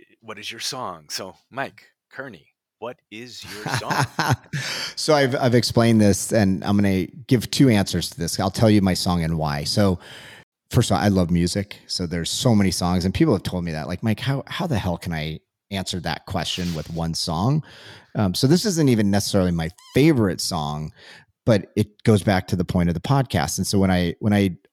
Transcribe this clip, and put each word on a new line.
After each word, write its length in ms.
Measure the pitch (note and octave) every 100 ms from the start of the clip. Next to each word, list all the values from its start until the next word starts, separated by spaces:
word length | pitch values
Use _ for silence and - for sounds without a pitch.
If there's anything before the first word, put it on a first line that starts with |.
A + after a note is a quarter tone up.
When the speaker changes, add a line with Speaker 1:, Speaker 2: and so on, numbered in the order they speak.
| - _
Speaker 1:
"What 180 | A2+ G#2
is 120 | G2+
your 80 | A2+
song?" 440 | - C3+ A2 E2+ D2
So, 260 | - F#2+ - _
Mike 400 | A#2 A#2 - _ _ _
Kearney, 360 | - C3+ F2+ _ _ _ _
what 180 | A#2 B2+ _
is 320 | G#2+ B2 G#2+ G#2
your 180 | G2+ - B2
song? 280 | A#2 E3+ C3 -
Speaker 2:
<laughs> 180 | D#3+ C3 - C#3+ - - - -
So 180 | -
I've, 200 | D3+ C3+ C3
I've 200 | B2+ A#2+
explained 460 | - - A#2 A2
this, 320 | G#2 A#2 -
and 280 | A2 G2 F#2+
I'm 140 | G#1 G2+
gonna 300 | G2+ F#2+ F2
give 440 | - A#2+ B2+ -
two 180 | - C#3
answers 400 | G#2 F#2+ F2 -
to 100 | -
this. 180 | E2 -
I'll 140 | F#2+
tell 180 | - A2
you 120 | G#2+
my 120 | F#2+ F2
song 280 | - F2
and 140 | E2 E2
why. 260 | D2+ C#2+
So 340 | D2+ - G2+ F2+ - - - - - _ _
first 200 | - A#2
of 60 | G2
all, 60 |
I 40 | G2+
love 220 | F#2+ E2
music. 480 | F2 F2 G2+ G2 - -
So 180 | - F2
there's 240 | E2+ E2
so 260 | - B2+ G#2+
many 160 | F#2+
songs, 340 | F2 F2 F2+ F2+
and 80 |
people 200 | - D#3+
have 100 | G#2
told 200 | - F2+
me 80 | F2
that, 160 | D#2 C#2
like, 160 | F2
"Mike, 160 | A2+ G#2+
how, 240 | - C#3 -
how 200 | - F3+
the 120 | A2
hell 180 | F#2 E2+
can 160 | -
I 260 | D#2+ D#2 D#2 _ _ -
answer 280 | G2 F#2 F#2
that 240 | E2 D#2 -
question 480 | E2+ D#2+ - F2 D#2+
with 140 | D#2
one 220 | E2 E2
song?" 500 | D#2+ - D#2+ A2 D#3 - - - - _ -
Um, 180 | G2
so 140 | F2+ C3+
this 180 | F3 -
isn't 240 | E3 C#3+
even 220 | A2 G#2
necessarily 400 | G2+ - G2+ F2+
my 180 | E2+ D#2+ - -
favorite 480 | B2+ D#3 C3+ G2+ D2
song, 500 | - F2 D2 D2+ D#2 - - - _ _ -
but 260 | G#2 - -
it 280 | G#2 _
goes 180 | - G#2
back 240 | G#2+ F#2 -
to 80 | F2+
the 100 | F2
point 240 | F2+ F2
of 60 | E2+
the 60 |
podcast. 560 | - C#3 A#2 F#2 C#2+ -
And 80 | F#2
so 140 | G2+
when 100 | F#2+
I, 240 | F2+ F2 -
when 140 | A2
I 240 | G#2 G2 E2+ _